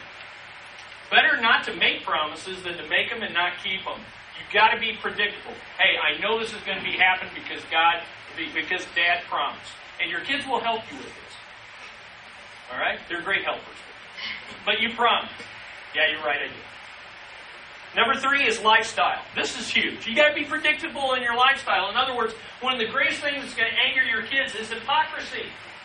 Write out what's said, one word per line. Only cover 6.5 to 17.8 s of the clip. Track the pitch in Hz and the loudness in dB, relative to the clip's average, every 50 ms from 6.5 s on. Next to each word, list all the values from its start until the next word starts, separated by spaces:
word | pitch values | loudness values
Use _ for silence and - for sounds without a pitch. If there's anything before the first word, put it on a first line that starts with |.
| - | -6
is | - | -8
gonna | - - 190 180 | -6 -6 -4 -4
be | - 185 180 | -2 -2 2
happening | 170 185 185 185 - 196 - - | 4 4 4 4 2 -2 -8 -10
because | 151 151 156 160 147 - | -12 -10 -10 -10 -10 -6
God, | - 165 165 165 170 175 170 - - - - - - - | 0 4 6 6 6 4 4 -4 -10 -14 -16 -16 -12 -8
be-, | 170 160 151 - | -8 -6 -4 -4
because | 160 156 180 185 180 - - - | -4 -2 -2 -2 -4 -4 -2 0
Dad | 170 170 170 175 170 - - | 2 4 4 4 2 0 -2
promised." | - - - 110 107 - - - - - - - - - | -2 0 0 -2 -4 -8 -12 -14 -16 -16 -16 -12 -6 -4
And | 180 170 | -4 -2
your | 175 170 | -2 -4
kids | - - 277 269 - | -2 -2 -2 -2 -2
will | 269 240 - | 0 -2 0
help | 226 233 226 220 - - | 2 0 0 0 -4 -8
you | 294 | -12
with | - - | -12 -12
this. | - - - - - - - - - - - - - - - - - - - - - - - - - - - - - - - - - | -12 -14 -14 -16 -16 -16 -16 -16 -16 -18 -18 -18 -18 -18 -16 -16 -16 -16 -16 -18 -18 -18 -18 -18 -18 -18 -18 -18 -18 -18 -16 -12 -8
All | - - | -4 0
right? | - - - - - - | 0 0 0 -2 -4 -6
They're | 170 170 | -6 -4
great | - 190 196 - - | -2 0 0 0 0
helpers. | - - - - - - - - - - - - - - - - - - - - - - - - | -2 -4 -4 -8 -14 -16 -16 -16 -16 -16 -18 -16 -16 -12 -10 -8 -8 -8 -10 -10 -12 -12 -4 -2
But | 208 208 214 | 0 0 2
you | 233 226 - | 0 0 2
promised. | 240 240 226 202 185 - - - - - - - - - - - - - - - | 4 6 6 6 4 0 -4 -10 -12 -14 -14 -14 -14 -14 -14 -14 -14 -12 -6 0
"Yeah, | 151 156 156 | 2 2 2
you're | 156 - | 2 0
right, | 151 147 143 - | 0 0 0 0
I | - - | -2 -6
did." | - - - - - - - - - - - - - - - - - - - - - - - - - - | -8 -12 -14 -16 -16 -16 -16 -16 -16 -16 -16 -16 -16 -16 -16 -16 -16 -16 -16 -16 -16 -16 -16 -16 -16 -16